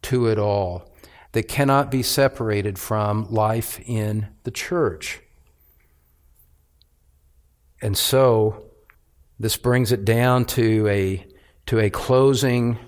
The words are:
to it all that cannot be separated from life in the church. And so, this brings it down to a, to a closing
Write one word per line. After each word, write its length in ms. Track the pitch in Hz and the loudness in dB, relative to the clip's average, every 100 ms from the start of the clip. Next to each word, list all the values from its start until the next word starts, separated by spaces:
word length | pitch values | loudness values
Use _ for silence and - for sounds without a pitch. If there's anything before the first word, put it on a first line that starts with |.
to 260 | - 127 117 | -4 0 2
it 120 | 107 | 0
all 520 | 104 101 92 90 - - - - - | 0 0 -2 -6 -14 -20 -20 -20 -4
that 160 | 113 - | -4 -2
cannot 420 | 143 139 139 139 | -2 2 2 2
be 100 | 131 | -2
separated 760 | 120 - 135 - 113 101 98 92 | -2 2 0 0 -2 -2 -4 -8
from 500 | - 107 104 107 104 | -4 -2 0 -2 -2
life 500 | 110 107 113 - - - | 0 0 0 -6 -12 -6
in 420 | 113 107 107 104 - | -4 -2 -4 -6 -10
the 80 | 127 | -12
church. 680 | - - 175 120 - - - _ _ _ _ _ _ _ _ _ _ _ _ _ _ _ _ _ _ _ _ _ _ _ _ _ _ | -10 -6 -2 -2 -2 -12 -14 _ _ _ _ _ _ _ _ _ _ _ _ _ _ _ _ _ _ _ _ _ _ _ _ _ _
And 160 | 104 95 | -4 -2
so, 720 | - 135 131 110 107 - - _ _ _ _ _ _ - | 2 4 4 4 2 -2 -14 _ _ _ _ _ _ -6
this 200 | 110 - | -4 -2
brings 340 | 123 123 113 | 0 2 2
it 140 | 117 104 | 0 2
down 400 | 113 123 127 120 | 2 4 2 0
to 420 | - 113 110 107 | 0 2 2 2
a, 400 | 101 95 95 - - _ _ - | 0 0 -4 -10 -20 _ _ -2
to 140 | 110 | 0
a 100 | 104 | 0
closing 880 | - - 131 135 123 131 123 117 113 | -2 2 4 4 4 2 0 0 -2